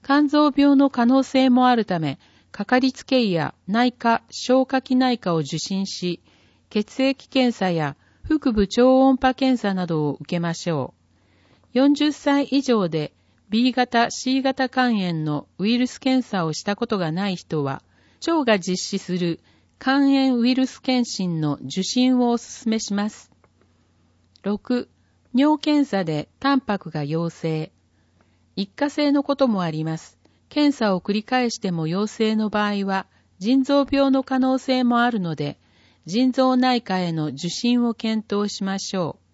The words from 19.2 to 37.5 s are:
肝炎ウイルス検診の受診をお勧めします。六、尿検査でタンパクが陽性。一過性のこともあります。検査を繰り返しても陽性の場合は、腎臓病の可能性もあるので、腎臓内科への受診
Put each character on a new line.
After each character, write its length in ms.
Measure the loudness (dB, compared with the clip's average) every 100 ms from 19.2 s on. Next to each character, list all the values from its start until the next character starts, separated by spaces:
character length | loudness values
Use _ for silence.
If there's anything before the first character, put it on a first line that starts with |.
| -2 -4 _ _ _ _
肝 300 | -2 2 4
炎 300 | 4 2 2
ウ 100 | 2
イ 60 |
ル 120 | 2 -2
ス 140 | -4
検 300 | -2 0 -2
診 300 | -4 -4 -2
の 180 | -2 -4
受 200 | -6 -6
診 380 | -4 0 2 4
を 120 | 2
お 60 | 0
勧 260 | -6 -8 -4
め 120 | -4
し 160 | -2
ま 160 | -4 -4
す。 200 | -8 -20 _ _ _ _ _ _ _ _ _ _ _
六、 460 | -8 -8 -2 -4 -4 _ _ _ _
尿 260 | 2 2 2
検 280 | 2 0 2
査 160 | -2
で 240 | -2 -4 -6 _
タ 140 | 0
ン 60 | 0
パ 180 | 0 -6
ク 120 | -4
が 140 | -8
陽 240 | -4 -4 -4
性。 440 | -4 -4 -4 -6 _ _ _ _ _ _ _ _ -8
一 120 | -8
過 200 | -4 -4
性 220 | 0 2
の 120 | 2
こ 140 | 0 0
と 120 | 2
も 140 | 2
あ 80 | -2
り 140 | -4
ま 140 | -6 -6
す。 180 | -10 _ _ _ _
検 260 | 0 2 2
査 180 | 0
を 60 | 0
繰 120 | -2
り 120 | -4
返 260 | -2 -2 -2
し 100 | -4
て 120 | -4
も 140 | -4 -2
陽 200 | -2 -4
性 300 | -2 0 0
の 120 | -2
場 200 | -2 -2
合 180 | -2 -2
は、 200 | -4 -6 _ _ _
腎 240 | 0 0
臓 220 | 4 2 2
病 200 | 2 2
の 120 | 2
可 160 | 0 0
能 180 | 0 0
性 260 | 0 0
も 160 | 2 2
あ 100 | 2
る 100 | 0
の 140 | -4
で、 240 | -4 -6 -8 _ _ _ _ -6
腎 260 | 0 0
臓 240 | 2 2 2
内 240 | 2 0
科 200 | -2 -2
へ 120 | -2
の 140 | -2 -4
受 220 | -6
診 360 | -8